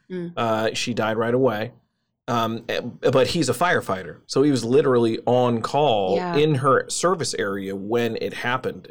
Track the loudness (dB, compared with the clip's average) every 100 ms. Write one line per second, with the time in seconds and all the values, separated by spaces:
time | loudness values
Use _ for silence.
0 | _ -10 -8 -4 -2 0 -2 -2 -4 -2
1 | -2 -2 0 2 2 0 -6 -10 _ _
2 | _ _ -4 -2 -2 -4 -4 -6 -6 -2
3 | 0 2 2 0 -2 0 0 0 -2 -6
4 | -8 -16 -4 2 4 2 2 4 4 4
5 | 2 0 2 2 2 0 -2 0 2 2
6 | 2 0 0 2 2 2 4 2 2 -2
7 | 0 0 -2 -4 -4 -4 -6 -8 -2 0
8 | 0 -2 -6 -4 -4 -2 -4 -8 -10